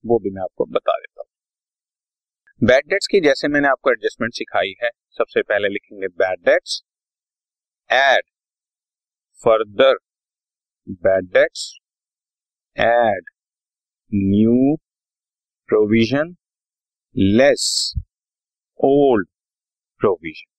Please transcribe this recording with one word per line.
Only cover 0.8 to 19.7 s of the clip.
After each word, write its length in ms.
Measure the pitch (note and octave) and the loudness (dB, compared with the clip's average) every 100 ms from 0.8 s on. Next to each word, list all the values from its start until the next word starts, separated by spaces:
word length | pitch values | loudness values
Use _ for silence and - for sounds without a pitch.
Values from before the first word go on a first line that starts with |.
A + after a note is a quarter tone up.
| - - | -4 -6
देता 240 | - _ | -8 _
हूँ। 1500 | - _ _ _ _ _ _ _ _ _ _ _ _ _ A#2 | -20 _ _ _ _ _ _ _ _ _ _ _ _ _ 0
बैड 200 | B2+ - | 0 0
डेट्स 180 | G3 - | -6 0
की 140 | G3+ | 0
जैसे 280 | D3+ C3+ D3+ | 2 0 -2
मैंने 200 | D3 C#3+ | -2 0
आपको 220 | C3 C#3+ | 0 -2
एडजस्टमेंट 440 | A2+ G#2+ - A2+ | -2 -6 -6 -10
सिखाई 400 | - A2+ G#2 F#2+ F#2+ | -10 -6 -4 -4 -6
है, 80 | - - _ | -8 -8 _
सबसे 320 | _ A2+ A#2 | _ -4 -4
पहले 260 | - G#2 G2+ | -2 -2 -2
लिखेंगे 400 | G2+ _ G#2 F#2+ | -6 _ -12 -12
बैड 300 | F2 F#2+ F2+ | _ -4 -2
डेट्स, 380 | G2 E3 - - _ _ _ _ _ _ _ _ _ _ _ | 0 0 -2 -12 _ _ _ _ _ _ _ _ _ _ _
add 420 | B2 C#3 A2+ - _ _ _ _ _ _ _ _ _ _ _ | 0 2 2 -2 _ _ _ _ _ _ _ _ _ _ _
further 480 | A#2 A2 G#2+ G2 C3+ A2 _ _ _ _ _ _ _ _ - F#2+ | 0 0 -2 2 2 2 _ _ _ _ _ _ _ _ -18 -4
bad 240 | F#2+ F#2+ F#2 | -2 -2 0
debts, 280 | B2 D#3 - - - _ _ _ _ _ _ _ _ _ - | 0 0 -4 -16 -16 _ _ _ _ _ _ _ _ _ -4
add 520 | G#2+ A#2+ A2+ G2 E2 _ _ _ _ _ _ _ _ | 0 2 0 -2 -8 _ _ _ _ _ _ _ _
new 640 | G#2 G2 G2+ A2 B2 C3+ D#3 _ _ _ _ _ _ _ _ - | -4 0 2 2 2 0 -2 _ _ _ _ _ _ _ _ -2
provision, 640 | G#2+ G#2+ A2+ A2+ C3+ E3 F3+ _ _ _ _ _ _ _ - F#2+ G#2+ | 0 2 2 2 -2 -4 -10 _ _ _ _ _ _ _ -2 2 4
less 300 | C#3 B2 - - - - - _ _ _ _ _ _ _ | 4 2 -4 -6 -6 -10 -14 _ _ _ _ _ _ _
old 460 | C3+ C#3+ C#3 A2+ F2 _ _ _ _ | 2 4 4 2 -2 _ _ _ _